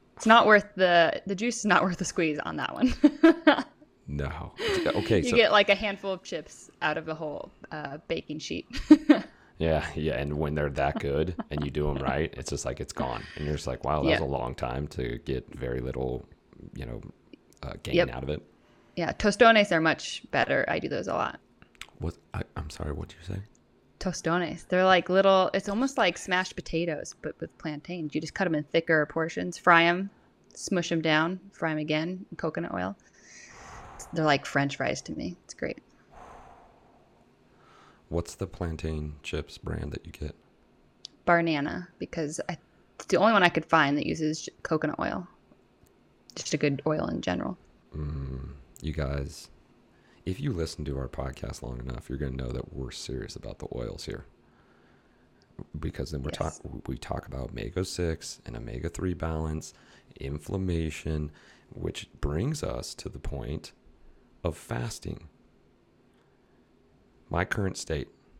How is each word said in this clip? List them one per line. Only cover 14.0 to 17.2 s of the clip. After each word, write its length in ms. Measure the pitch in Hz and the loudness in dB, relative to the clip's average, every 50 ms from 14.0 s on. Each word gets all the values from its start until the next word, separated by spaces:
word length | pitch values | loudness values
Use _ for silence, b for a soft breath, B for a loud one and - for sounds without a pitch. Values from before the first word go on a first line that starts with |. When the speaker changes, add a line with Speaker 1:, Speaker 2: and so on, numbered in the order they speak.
| 69 - | 2 2
Speaker 2:
was 100 | 76 71 | 2 2
Speaker 1:
Yeah. 40 | - | 0
Speaker 2:
a 0 | |
long 300 | 67 69 64 60 60 62 | -2 -2 -2 -4 -4 -4
time 320 | - - 62 60 67 73 | -4 -4 -4 -2 -4 -4
to 320 | 73 - - 64 58 58 58 - | -6 -6 -6 -4 -4 -6 -6 -4
get 280 | - 67 64 - - - | -4 -4 -4 -4 -8 -12
very 280 | 60 62 62 62 64 | -8 -6 -4 -4 -4
little, 440 | 60 64 62 64 65 64 62 62 - - - _ _ _ - - - - - | -4 -4 -4 -4 -2 -2 -4 -6 -8 -14 -20 _ _ _ -20 -20 -20 -14 -12
you 120 | - - | -10 -10
know, 160 | 57 - - - - - _ | -8 -10 -10 -12 -14 -18 _